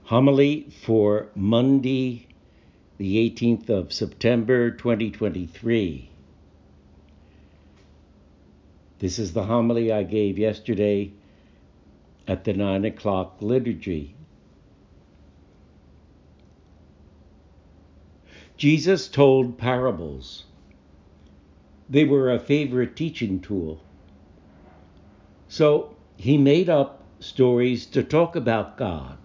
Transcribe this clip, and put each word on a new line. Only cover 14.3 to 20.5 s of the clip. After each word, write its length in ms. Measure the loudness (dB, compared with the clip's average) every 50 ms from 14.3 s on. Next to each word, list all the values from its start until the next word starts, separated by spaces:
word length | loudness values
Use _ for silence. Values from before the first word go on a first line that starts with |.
| _ _ _ _ _ _ _ _ _ _ _ _ _ -20 _ _ _ _ -20 -20 _ -20 _ _ _ _ -20 _ _ _ _ _ -20 -20 _ _ _ _ _ -20 _ _ -20 -20 _ _ _ _ -20 _ -20 -20 _ _ -20 -20 -20 -20 -20 -20 -20 _ _ -20 -20 -20 _ -20 -20 -20 -20 -20 _ -20 -20 -20 -20 _ _ -20 -20 -20 -20 -20 _ 0
Jesus 500 | 2 2 2 2 2 0 0 0 -2 -6
told 480 | 2 6 6 6 6 4 2 -2 -6
parables. 880 | -6 -4 -2 -2 0 -2 -4 -4 -4 -10 -12 -12 -14 -16 -16 -18 -20 -20 -20